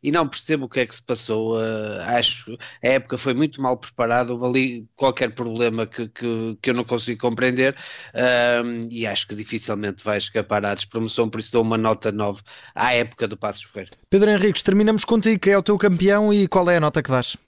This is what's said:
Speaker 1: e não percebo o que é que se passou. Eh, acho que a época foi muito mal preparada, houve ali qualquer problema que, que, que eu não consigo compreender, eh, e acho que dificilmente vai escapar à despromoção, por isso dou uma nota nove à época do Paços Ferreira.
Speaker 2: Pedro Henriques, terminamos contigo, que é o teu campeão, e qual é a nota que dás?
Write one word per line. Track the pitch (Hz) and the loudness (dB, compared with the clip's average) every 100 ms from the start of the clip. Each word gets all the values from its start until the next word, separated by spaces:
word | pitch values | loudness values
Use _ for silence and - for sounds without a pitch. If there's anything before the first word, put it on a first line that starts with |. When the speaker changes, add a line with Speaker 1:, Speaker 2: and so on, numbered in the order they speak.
Speaker 1:
e | 147 | 0
não | 165 147 | 0 0
percebo | - - 156 | -4 -4 -4
o | 131 | -2
que | - | -2
é | 117 | -4
que | - | -4
se | |
passou. | - 120 - 110 110 113 | -6 -6 -2 -2 0 -2
Eh, | 110 110 107 104 113 120 | -2 -4 -6 -8 -2 0
acho | 117 - - | 0 -2 -10
que | 117 - - 123 | -16 -16 -4 2
a | |
época | 131 131 127 | 2 0 -6
foi | 139 | -2
muito | 123 151 139 | 0 0 0
mal | 131 123 | -2 -2
preparada, | - - 117 120 123 | -6 -4 0 2 0
houve | 120 127 | -2 0
ali | 127 131 120 110 _ | 0 0 -4 -14 _
qualquer | 139 127 127 | 0 2 -4
problema | 120 117 113 120 113 110 | -2 -6 0 0 0 -6
que, | - 113 | -6 -10
que, | - 120 113 113 104 | -6 -4 -4 -4 -4
que | - | -2
eu | |
não | 123 117 | 0 0
consigo | 120 113 113 | -4 -4 -2
compreender, | 123 113 127 127 131 139 - - - | -2 0 0 2 0 0 -14 -16 -12
eh, | - 123 123 120 120 120 117 117 | -2 2 4 2 2 -2 -6 -8
e | 117 110 | -6 -4
acho | 98 - | -4 -6
que | 104 | -10
dificilmente | 107 113 - 104 104 95 107 | -8 -8 -4 -4 -4 -6 -2
vai | 104 | -2
escapar | - 113 101 104 101 | -2 -4 -2 -2 -2
à | |
despromoção, | 101 - 117 113 - 113 | -4 -6 -4 -4 -2 -2
por | 113 | -2
isso | 107 | -2
dou | 120 | 0
uma | 113 113 | 2 2
nota | 110 110 110 | 2 0 -2
nove | 104 104 98 - - - | -2 -4 -6 -14 -20 -18
à | - 120 | -2 0
época | 123 117 - 113 | 2 0 -4 -6
do | 104 | -4
Paços | 107 101 | -6 -8
Ferreira. | - 107 95 - _ | -12 -14 -14 -18 _
Speaker 2:
Pedro | 196 208 | 4 4
Henriques, | 208 202 180 | 4 2 2
terminamos | - 196 214 220 | 2 4 4 2
contigo, | - 233 226 214 | 2 2 2 2
que | 196 | 4
é | 202 | 2
o | |
teu | 190 202 | 4 2
campeão, | 208 175 185 202 214 | 4 4 4 4 4
e | 208 190 | 4 4
qual | 190 180 | 4 4
é | 175 | 4
a | |
nota | 151 156 | 2 0
que | 143 | 0
dás? | 131 120 - | 0 -2 -8